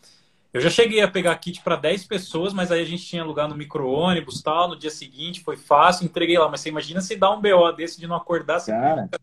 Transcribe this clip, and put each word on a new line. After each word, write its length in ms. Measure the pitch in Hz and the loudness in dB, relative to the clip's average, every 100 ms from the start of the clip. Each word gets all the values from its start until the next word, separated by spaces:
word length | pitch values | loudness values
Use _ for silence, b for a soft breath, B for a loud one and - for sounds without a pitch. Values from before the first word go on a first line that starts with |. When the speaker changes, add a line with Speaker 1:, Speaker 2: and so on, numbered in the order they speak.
| _ _ _ _ _ | _ _ _ _ _
Speaker 1:
Eu 80 | 175 | 0
já 100 | 165 | 2
cheguei 320 | 165 233 214 | 4 4 4
a 60 | 202 | 2
pegar 260 | 190 175 165 | 2 0 0
kit 240 | - 170 | -4 -8
pra 120 | - 160 | -4 -2
dez 280 | 175 196 - | 0 -2 -4
pessoas, 480 | 196 185 160 185 | -8 -6 -4 -4
mas 160 | 196 180 | -2 0
aí 100 | 170 | 0
a 60 | 160 | -2
gente 180 | 175 | -6
tinha 200 | - 170 | -8 -8
lugar 240 | 160 151 151 | -6 -4 -4
no 80 | 147 | -6
micro-ônibus 840 | 147 151 131 139 175 175 143 - | -8 -6 -2 0 2 0 -2 -6
e 40 | |
tal, 240 | - 160 180 | -2 0 0
no 100 | 160 | -2
dia 120 | 156 | -10
seguinte 520 | 151 135 123 165 180 | -10 -16 -14 -14 -10
foi 140 | - 139 | -10 -10
fácil, 480 | - 147 165 185 175 | 2 6 6 4 -2
entreguei 320 | - 165 170 | -2 2 4
lá. 100 | 156 | 2
Mas 120 | 143 | 0
você 80 | 156 | -6
imagina 320 | 151 143 175 | -8 -6 -6
se 160 | 185 214 | -6 2
dá 140 | 190 | 2
um 80 | 214 | 2
B 120 | 208 | 4
O 200 | 185 170 | 6 6
desse 260 | 165 170 - | 2 -8 -10
de 60 | 170 | -6
não 80 | 170 | -6
acordar, 440 | - 170 147 170 | -2 -4 0 -4
você 100 | - | -2
Speaker 2:
Cara. 320 | 110 135 156 | 0 0 0
Speaker 1:
fica 140 | 101 165 | -4 -8